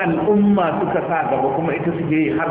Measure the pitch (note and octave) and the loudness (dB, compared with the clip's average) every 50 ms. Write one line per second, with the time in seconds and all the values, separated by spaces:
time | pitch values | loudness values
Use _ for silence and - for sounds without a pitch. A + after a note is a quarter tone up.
0 | F#3+ E3+ D#3+ D#3 D#3+ G#3 G#3 G3+ G3+ G3+ G3+ F#3+ F3 D#3+ - - F3+ F3+ - F3+ | -2 -2 0 0 2 2 4 4 4 4 4 2 2 0 0 -2 -2 -2 -2 -2
1 | F3+ - E3+ - - - C3+ B2 C3+ C#3 - D#3+ E3 E3+ C#3 D#3+ - E3+ D#3+ - | -2 0 -2 -2 0 0 0 0 0 0 -2 -2 -2 -2 -2 -2 -2 -2 -2 -2
2 | D3 C#3+ D#3 D#3+ D3+ - - D#3+ E3 E3 | -2 0 0 0 0 0 0 -2 -2 -4